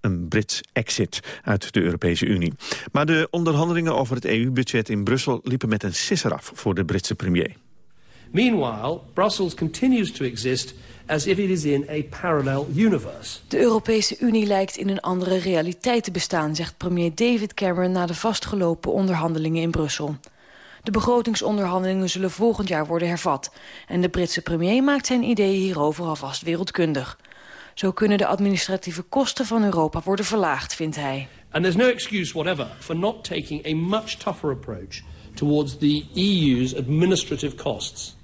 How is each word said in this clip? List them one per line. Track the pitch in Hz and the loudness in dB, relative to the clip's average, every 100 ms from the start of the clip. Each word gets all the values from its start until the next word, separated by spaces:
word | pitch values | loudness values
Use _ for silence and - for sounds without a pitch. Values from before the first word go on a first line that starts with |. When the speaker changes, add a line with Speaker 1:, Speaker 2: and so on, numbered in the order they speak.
Speaker 1:
Een | 110 90 85 | -2 -2 0
Brits | 107 104 - - | -2 -2 -6 -4
exit | - 113 - 101 - - - | -6 -4 -2 -2 -4 -12 -10
uit | - 98 - | -2 -2 0
de | - | 0
Europese | 87 82 87 85 - | 0 2 0 0 2
Unie. | 98 82 69 - - - | 2 0 -4 -8 -8 -4
Maar | 143 156 | 0 2
de | 160 160 | 2 2
onderhandelingen | 175 165 151 165 170 165 123 | 0 2 2 2 2 2 0
over | 131 127 | 0 -2
het | - | 0
E | 113 | 2
U-budget | 120 127 123 120 107 | 2 2 2 0 0
in | 104 | 0
Brussel | 101 131 143 123 | 2 0 2 -2
liepen | - 127 123 | 0 -2 0
met | 107 | 0
een | 101 85 | 0 -4
sisser | - 190 - | 0 0 0
af | 73 - | -4 -8
voor | - 107 95 | -4 -2 0
de | 85 | 0
Britse | 95 - - | 0 -2 -4
premier. | 95 87 - - - - - - - - - | 0 2 0 -6 -20 -20 -20 -20 -20 -20 -4
Speaker 2:
Meanwhile, | 170 247 214 127 110 120 165 - | 2 4 2 0 -2 -4 -6 -6
Brussels | - 202 196 185 - | 0 2 2 -2 -2
continues | 160 - 262 254 180 | -4 2 4 4 2
to | - 131 | -2 -4
exist | 117 123 127 - - - - - | -2 -2 -2 -4 -12 -20 -20 -4
as | 156 147 | -2 2
if | 185 | 2
it | 196 | 2
is | 185 | 2
in | 147 143 143 | 2 0 0
a | 151 - - | -4 -6 -6
parallel | 180 156 135 135 131 139 | 0 2 2 0 0 4
universe. | 220 165 98 - - - - | 4 4 -2 -12 -12 -12 -2
Speaker 3:
De | - | 4
Europese | 240 220 220 220 208 - | 4 4 2 2 0 0
Unie | 240 220 208 | 2 4 4
lijkt | 196 196 - | 2 0 -2
in | 196 | -2
een | 196 | -2
andere | - 185 180 185 | -2 -2 2 0
realiteit | 180 175 165 175 247 240 | 2 2 0 -2 0 0
te | 220 | 0
bestaan, | 175 - 175 151 156 | -4 -2 0 0 -2
zegt | 165 - | -6 -6
premier | 180 175 170 156 | -2 0 0 2
David | 233 240 208 | 2 2 -2
Cameron | - 190 175 185 | -2 -2 2 0
na | 185 175 | 0 -2
de | |
vastgelopen | 165 226 208 - 202 175 165 - | -2 -2 -2 -4 0 0 0 -2
onderhandelingen | - 190 170 165 160 160 165 | 0 2 2 0 0 0 0
in | 165 | 0
Brussel. | 165 151 - 147 147 - _ - - - - | 0 -2 -2 -6 -8 -12 _ -20 -20 -20 -10
De | - | -2
begrotingsonderhandelingen | 214 208 240 233 214 233 208 190 185 185 190 185 | 0 2 2 2 0 0 0 0 0 0 0 -2
zullen | 185 190 | -2 -4
volgend | 165 233 208 196 | 0 0 2 0
jaar | 160 156 | -2 0
worden | 165 170 | 0 0
hervat. | 170 180 135 - - - - - | 0 0 -2 -4 -14 -20 -20 -4
En | 175 | 0
de | 180 | 0
Britse | 180 175 - | 2 0 -2
premier | - 170 175 233 | -2 0 2 4
maakt | 277 285 - | 4 2 2
zijn | 254 | 0
ideeën | 226 220 196 196 | 2 2 4 2
hierover | 190 165 147 156 170 | 0 2 0 0 -4
alvast | 151 135 135 | -4 -6 -6
wereldkundig. | 165 165 185 - 165 139 131 - - - - - - | -4 -2 -2 0 2 0 -4 -12 -20 -20 -20 -20 -18
Zo | - 190 | -4 -2
kunnen | - 214 202 | 2 2 4
de | 202 | 2
administratieve | 196 202 185 - 190 180 165 | 2 2 2 0 -4 -6 -10
kosten | - 277 262 - 233 | -2 0 0 0 0
van | 226 | 2
Europa | 208 170 156 165 | 2 4 0 0
worden | 170 196 208 | -2 0 2
verlaagd, | 214 175 139 - - | 2 2 0 -4 -6
vindt | 156 151 | -4 -4
hij. | 143 135 135 - - | -4 -4 -8 -16 -6
Speaker 2:
And | 151 | 0
there's | 180 175 | 2 4
no | 254 | 4
excuse | 240 - 208 165 | 2 -2 -4 -4
whatever | 165 156 165 120 - | -2 -2 -2 -6 -10
for | - 165 | -6 -2
not | 196 220 | -2 -2
taking | - 175 - 147 156 | -6 -6 -6 -8 -4
a | 160 | -2
much | 170 214 220 - | 0 -2 -4 -6
tougher | - 170 151 | -6 -4 -4
approach | 131 - 98 95 - - - - | -4 -8 -12 -12 -16 -16 -20 -16
towards | - 147 147 143 131 | -4 2 2 0 0
the | 147 147 147 | 2 2 -2
E | - 196 190 147 | 0 2 4 4
U's | 123 127 127 | 4 2 -2
administrative | 127 151 180 180 - 147 147 - | 0 2 4 2 0 -4 -4 -4
costs. | - 101 - - - - | -6 -4 -8 -10 -14 -16